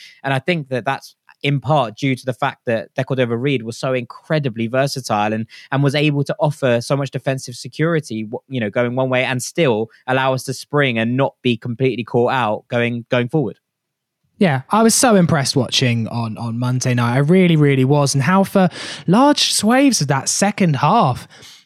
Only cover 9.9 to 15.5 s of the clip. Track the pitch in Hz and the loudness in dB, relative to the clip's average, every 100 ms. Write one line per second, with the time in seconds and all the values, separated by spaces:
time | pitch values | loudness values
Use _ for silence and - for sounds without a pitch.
9.9 | _ - 131 131 131 - 131 - 147 135 | _ -4 -2 0 -2 -6 -10 -4 0 0
10.9 | 113 113 127 135 - 127 113 120 113 131 | 0 0 0 -2 -2 -2 -2 -4 -2 -2
11.9 | 113 113 123 120 127 113 107 - 123 120 | -2 -2 0 0 0 -2 -4 -4 -4 -2
12.9 | 120 113 123 120 160 113 - _ _ _ | -4 -4 -2 -2 -2 -4 -8 _ _ _
13.9 | _ _ _ _ - 190 131 - 208 226 | _ _ _ _ -2 0 0 -2 2 2
14.9 | - 262 202 170 160 131 | 4 4 4 4 2 0